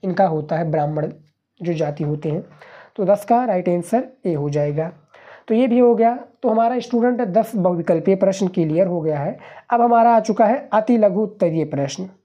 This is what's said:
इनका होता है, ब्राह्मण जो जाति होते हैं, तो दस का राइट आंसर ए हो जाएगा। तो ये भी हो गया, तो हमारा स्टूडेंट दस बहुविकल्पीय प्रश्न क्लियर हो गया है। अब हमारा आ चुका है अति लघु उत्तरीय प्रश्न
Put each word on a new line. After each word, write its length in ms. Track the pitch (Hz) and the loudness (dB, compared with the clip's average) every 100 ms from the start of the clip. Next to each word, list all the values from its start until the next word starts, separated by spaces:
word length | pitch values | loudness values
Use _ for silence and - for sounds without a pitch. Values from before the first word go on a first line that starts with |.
इनका 220 | 196 175 190 | -6 0 0
होता 300 | 156 151 160 | 0 -4 -4
है, 140 | 165 | -2
ब्राह्मण 360 | 156 147 151 147 - _ _ _ _ | -2 -2 -4 -6 -10 _ _ _ _
जो 140 | 170 | -6
जाति 300 | 160 151 147 | -4 -4 -4
होते 280 | 147 151 156 | -6 -4 -4
हैं, 120 | 156 - - - - - - | -6 -8 -20 -20 -20 -20 -6
तो 100 | 185 | 0
दस 200 | 202 - | 0 2
का 180 | 240 254 | 0 2
राइट 240 | 185 180 | -2 0
आंसर 380 | 175 175 226 262 - 196 | -2 0 -2 -4 -8 -4
ए 80 | |
हो 160 | 156 147 | -4 -2
जाएगा। 420 | 147 147 147 160 - _ - - - - | -2 -2 -2 -6 -8 _ -20 -20 -20 -2
तो 60 | |
ये 140 | 220 254 | 0 2
भी 120 | 233 | 4
हो 160 | 240 226 | 4 4
गया, 200 | 226 240 - _ | 2 0 -10 _
तो 60 | 247 | -2
हमारा 300 | 220 233 247 | 0 0 0
स्टूडेंट 420 | 240 240 240 240 | -2 0 0 0
दस 320 | 233 180 220 220 | 0 0 0 0
बहुविकल्पीय 600 | 180 175 165 170 160 190 | 0 0 0 0 2 2
प्रश्न 320 | 190 190 185 | 2 0 -2
क्लियर 380 | 185 160 156 190 | 0 0 2 0
हो 140 | 175 | 0
गया 180 | 156 151 | -2 -2
है। 180 | 147 254 - - _ | -4 -8 -16 -20 _
अब 120 | 240 | 0
हमारा 300 | 240 233 233 | 4 4 4
आ 80 | 233 | 4
चुका 240 | 220 208 214 | 2 2 2
है 240 | 254 - | 2 0
अति 240 | 214 214 240 | -2 2 4
लघु 240 | 208 185 | 4 2
उत्तरीय 440 | 214 214 175 160 151 | -4 -2 -2 0 -4
प्रश्न 440 | 143 139 - 185 - | -4 -6 -6 -14 -14